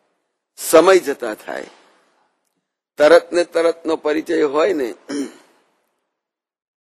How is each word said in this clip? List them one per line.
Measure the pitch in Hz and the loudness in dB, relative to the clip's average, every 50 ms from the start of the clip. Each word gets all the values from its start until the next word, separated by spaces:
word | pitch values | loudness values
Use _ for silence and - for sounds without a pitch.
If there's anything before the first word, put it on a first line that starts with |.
| _ _ _ _ _ _ _ _ _ _ _ - | _ _ _ _ _ _ _ _ _ _ _ -16
સમય | - - - 160 165 190 190 185 | -8 2 2 4 6 6 4 4
જતા | 156 139 135 - 120 113 107 | 2 -2 -8 -8 -8 -12 -12
થાય. | - - - 67 65 - - - _ _ _ _ _ _ _ _ _ _ _ _ _ _ _ _ _ _ _ _ _ _ _ _ - | -12 -14 -14 -14 -14 -14 -16 -20 _ _ _ _ _ _ _ _ _ _ _ _ _ _ _ _ _ _ _ _ _ _ _ _ 0
તરત | 147 151 165 170 170 - 165 | 4 6 6 4 4 2 -4
ને | 175 170 | -4 -4
તરતનો | - - 165 165 165 165 - - 156 160 | -2 -4 -2 -2 -2 -2 -4 -6 -6 -6
પરિચય | 147 - 151 151 160 151 - 170 160 | -4 -4 -4 -4 -4 -4 -4 -4 -2
હોય | 156 143 135 151 165 208 190 | -2 -2 -2 -2 -2 -2 -2
ને, | 151 131 110 95 - _ - 139 147 135 113 - - _ _ _ _ _ _ _ _ _ _ _ _ _ _ _ _ _ _ _ _ _ _ _ _ _ _ _ _ _ _ _ | -4 -6 -8 -8 -12 _ -12 -10 -10 -10 -10 -12 -20 _ _ _ _ _ _ _ _ _ _ _ _ _ _ _ _ _ _ _ _ _ _ _ _ _ _ _ _ _ _ _